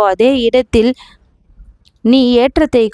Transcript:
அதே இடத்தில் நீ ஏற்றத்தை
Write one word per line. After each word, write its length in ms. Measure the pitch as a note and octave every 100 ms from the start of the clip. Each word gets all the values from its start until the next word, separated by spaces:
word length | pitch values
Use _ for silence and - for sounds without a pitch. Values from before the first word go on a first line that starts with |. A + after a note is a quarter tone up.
| G3+
அதே 340 | F#3 A#3+ C4+
இடத்தில் 540 | A#3 B3+ B3 A3+ A#3 C4 - _ _ _ _ - - _ _ _
நீ 360 | A3 C4 B3 A#3+
ஏற்றத்தை 500 | C4 - D4+ B3 A3